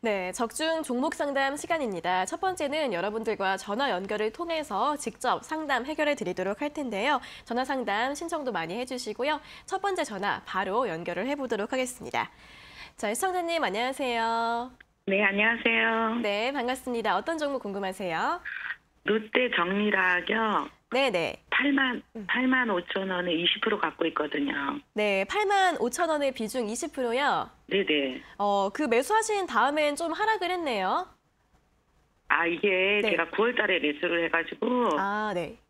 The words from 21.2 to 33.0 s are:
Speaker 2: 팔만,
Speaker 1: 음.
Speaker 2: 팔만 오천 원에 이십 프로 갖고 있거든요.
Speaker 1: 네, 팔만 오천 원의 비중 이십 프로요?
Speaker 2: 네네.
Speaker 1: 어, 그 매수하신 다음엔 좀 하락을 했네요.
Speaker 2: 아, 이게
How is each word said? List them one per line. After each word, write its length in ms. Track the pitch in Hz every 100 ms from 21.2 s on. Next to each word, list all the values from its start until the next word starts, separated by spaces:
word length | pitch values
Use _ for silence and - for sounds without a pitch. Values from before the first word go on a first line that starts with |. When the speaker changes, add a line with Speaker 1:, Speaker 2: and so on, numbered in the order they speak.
| 156 - _
Speaker 2:
팔만, 520 | - 262 269 262 240 -
Speaker 1:
음. 100 | - 196
Speaker 2:
팔만 420 | 226 262 262 247
오천 400 | 185 175 196 190
원에 220 | 180 180
이십 280 | 160 175 -
프로 180 | - 208
갖고 260 | 160 - 165
있거든요. 460 | - 151 151 143 - 139 - -
Speaker 1:
네, 320 | - 208 196
팔만 540 | 196 392 415 403 370 320
오천 280 | 240 240 339
원의 240 | 311 277
비중 360 | 254 220 262 220
이십 240 | 226 330
프로요? 580 | 294 247 240 285 180 - - -
Speaker 2:
네네. 560 | 196 190 151 135 127 - -
Speaker 1:
어, 320 | 202 202 196
그 120 | 202
매수하신 640 | 294 226 269 427 440 415 370
다음엔 500 | 233 247 302 294 285
좀 160 | 330
하락을 400 | 320 427 440 349
했네요. 560 | 359 320 220 185 269 359 - _ _ _ _ _ _ _ _ _ _ _
Speaker 2:
아, 180 | 147 170
이게 540 | 170 208 185 190 208